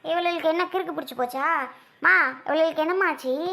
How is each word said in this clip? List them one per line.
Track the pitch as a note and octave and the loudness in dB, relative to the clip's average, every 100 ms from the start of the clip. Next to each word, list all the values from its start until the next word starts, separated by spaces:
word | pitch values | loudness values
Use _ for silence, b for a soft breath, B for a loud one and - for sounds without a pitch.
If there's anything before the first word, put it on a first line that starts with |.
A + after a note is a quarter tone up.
இவளுக்கு | D#4+ E4+ F4 E4+ D#4+ | -4 4 4 4 2
என்ன | E4 | 0
கிறுக்கு | F4+ F#4 E4+ D#4 | 0 -2 -4 -6
பிடிச்சி | C4 A#3+ | -8 -4
போச்சா? | B3 C4 D4 D#4+ B3+ B B _ | -4 0 0 0 -2 B B _
மா, | E4+ F#4 C#4 C4 | 2 4 2 -4
இவளுக்கு | - D4 D#4+ D#4+ | -4 0 0 0
என்னம்மா | D#4 F#4 F#4 | -2 0 -2
ஆச்சு? | D4+ C4 C4+ F4 | -2 -4 -4 -4